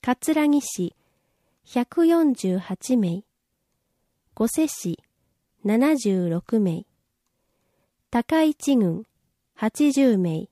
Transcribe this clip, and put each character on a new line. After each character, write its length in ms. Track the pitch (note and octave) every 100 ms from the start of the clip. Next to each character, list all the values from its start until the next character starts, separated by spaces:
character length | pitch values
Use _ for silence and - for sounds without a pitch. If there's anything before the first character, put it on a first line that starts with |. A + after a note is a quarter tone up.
葛 140 | -
城 460 | B3+ - D#4 D4+ C#4+
市、 320 | - - F3 _ _ _ _ _ _ _
百 220 | _ B3 B3 -
四 400 | E4 E4+ D#4 B3
十 140 | F#3+ F3+
八 380 | - F#3 - B3+
名。 280 | F#3 E3+ - _ _ _ _ _ _ _ _ _ _
御 120 | - A3+
所 220 | - D#4
市、 300 | - F3 E3 _ _ _ _ _ _
七 340 | G3+ A3 C#4 D4
十 320 | A3 F#3+ F3
六 140 | E3 - A3+
名。 240 | F#3+ E3 - _ _ _ _ _ _ _ _ _ _ _ _
高 120 | A#3
市 540 | - D#4+ D#4 D4 - C4
郡、 280 | F#3+ E3 A3+ _ _ _ _
八 160 | _ G#3+
十 460 | - D4 C4+ C4+ G3+
名。 320 | F3 D#3+ F#3